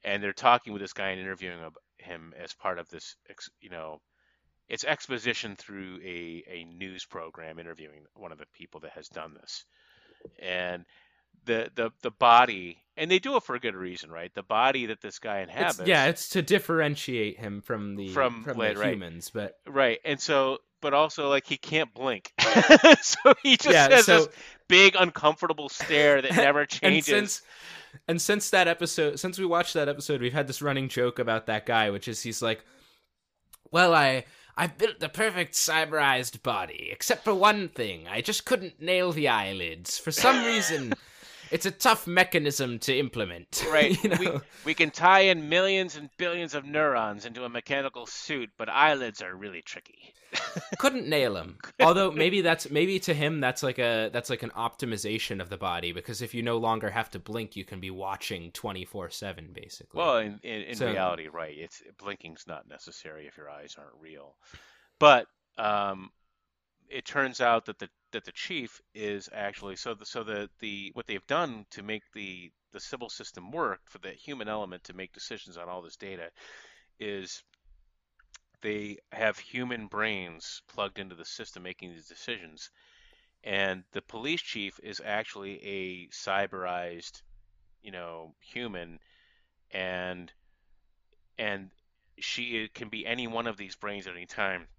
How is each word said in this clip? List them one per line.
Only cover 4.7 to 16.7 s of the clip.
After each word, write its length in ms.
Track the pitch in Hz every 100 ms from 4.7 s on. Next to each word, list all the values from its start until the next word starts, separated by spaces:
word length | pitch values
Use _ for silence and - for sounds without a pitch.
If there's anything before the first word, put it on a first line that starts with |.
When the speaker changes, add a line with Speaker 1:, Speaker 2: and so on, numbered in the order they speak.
| 113
Speaker 1:
exposition 720 | 135 151 - 127 117 113 113 98
through 420 | - 101 95 92
a, 400 | 92 87 85 85 -
a 180 | 90
news 420 | 82 85 95 92 -
program 520 | 90 82 80 80 80
interviewing 460 | 85 80 78 76 73
one 180 | _ 95
of 60 | 76
the 60 | 76
people 280 | _ 85 80
that 100 | 78
has 160 | - 78
done 240 | 82 80
this. 320 | 73 - - - _ _ _ _ _ - _
And 460 | 92 90 90 90 87 _ _ _ _ _ -
the, 240 | 113 117
the, 160 | - 113 _
the 80 | 123
body, 680 | 107 123 120 127 101 90 85 _ -
and 120 | 160
they 80 | 185
do 180 | 262 269
it 60 |
for 120 | -
a 60 | 123
good 140 | 123
reason, 360 | 95 92 90 78
right? 200 | 82 90
The 80 | -
body 440 | 95 110 127 135 117
that 140 | 110
this 180 | 104 -
guy 200 | 113 101
inhabits 380 | 92 113 170 147
Speaker 2:
It's, 80 | 123
yeah, 160 | 160 135
it's 220 | 165 -
to 120 | 190
differentiate 960 | 156 196 -